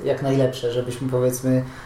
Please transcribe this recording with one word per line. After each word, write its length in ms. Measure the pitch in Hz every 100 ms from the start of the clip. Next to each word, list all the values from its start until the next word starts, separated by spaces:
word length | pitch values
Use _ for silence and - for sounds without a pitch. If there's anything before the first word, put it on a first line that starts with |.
jak 180 | 139 127
najlepsze, 500 | 135 135 127 - 120
żebyśmy, 380 | 120 123 123 131
powiedzmy, 540 | 127 127 127 131 131 127 -